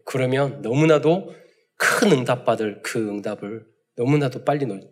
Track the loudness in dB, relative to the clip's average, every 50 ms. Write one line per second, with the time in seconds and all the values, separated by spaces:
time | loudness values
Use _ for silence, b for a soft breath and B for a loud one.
0 | -12 -6 -4 -2 0 0 0 0 0 -2 -4 -6 -4 -2 2 4 4 6 4 4
1 | 4 4 2 2 0 B B B B B B B B B _ -2 0 0 2 4
2 | 4 4 4 4 2 0 -2 0 0 0 0 0 0 -4 -6 -8 -10 -6 -4 -4
3 | -4 -4 -4 -6 -6 -6 -8 -8 -10 -10 -10 -12 -14 _ _ _ _ _ _ -4
4 | 0 0 0 0 0 -2 -4 -4 -2 -2 -2 0 -2 -4 -6 -8 -12 -18